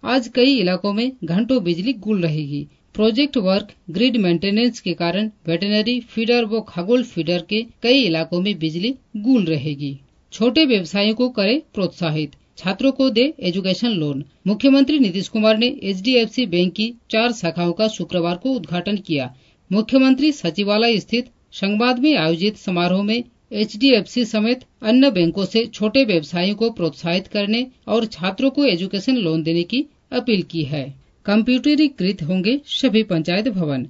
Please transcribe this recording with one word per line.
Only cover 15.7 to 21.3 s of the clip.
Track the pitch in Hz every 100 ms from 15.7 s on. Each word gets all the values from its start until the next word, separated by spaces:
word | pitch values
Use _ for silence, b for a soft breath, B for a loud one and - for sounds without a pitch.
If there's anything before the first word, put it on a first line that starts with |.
| -
एचडीएफसी | 190 190 196 254 226 240 240
बैंक | 175 180
की | 170 220 240 _
चार | 220 240
शाखाओं | 226 170 165 175
का | 170 214
शुक्रवार | 214 170 180 165 175
को | 262
उद्घाटन | 262 160 175 175 202
किया। | - 147 123 b b b _
मुख्यमंत्री | 190 220 269 262 262 302
सचिवालय | 294 170 165 202 208 233 220
स्थित | - 233 247